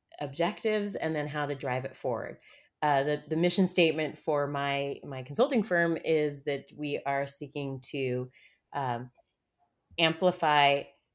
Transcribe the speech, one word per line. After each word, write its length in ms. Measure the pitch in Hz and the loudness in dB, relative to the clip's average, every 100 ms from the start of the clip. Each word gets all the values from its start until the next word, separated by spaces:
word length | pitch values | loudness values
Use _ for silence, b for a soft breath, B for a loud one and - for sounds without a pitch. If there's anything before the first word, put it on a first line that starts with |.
| _ - | _ -10
objectives 760 | 143 139 170 196 220 214 202 196 | -10 -2 -2 0 -2 0 -2 -4
and 200 | 160 160 | -4 -2
then 120 | 147 | -4
how 180 | 151 143 | -4 -4
to 100 | 139 | -4
drive 300 | 139 127 123 | -4 -4 -4
it 100 | - | -6
forward. 420 | 131 113 95 - b b b _ | -4 -4 -6 -12 b b b _
Uh, 220 | 151 139 | 2 2
the, 200 | 143 147 - | 2 -2 -2
the 80 | 160 | 2
mission 320 | 175 185 185 | 2 4 2
statement 500 | - 165 151 151 - | 4 4 4 -4 -4
for 300 | - 147 143 | -2 0 0
my, 480 | 143 139 139 139 - 147 | -2 -2 -2 -2 -6 -8
my 160 | 131 | -10
consulting 380 | 127 147 277 262 | -6 0 2 2
firm 340 | 196 175 170 165 | 2 2 2 0
is 400 | - 160 151 139 | 2 2 2 -2
that 220 | 143 139 - 139 | -4 -4 -6 -8
we 240 | 147 143 139 | -4 -4 -2
are 200 | 139 139 | -2 -2
seeking 540 | - 139 147 139 135 | -6 -8 -6 -6 -6
to, 480 | - 143 131 127 127 - _ _ _ | -8 -4 -2 -2 -4 -12 _ _ _
um, 360 | 147 131 120 127 _ _ _ _ _ _ _ _ - | -6 -4 -4 -6 _ _ _ _ _ _ _ _ 2
amplify, 840 | 160 165 185 175 160 147 143 143 - _ _ | 2 4 2 2 4 6 6 4 -2 _ _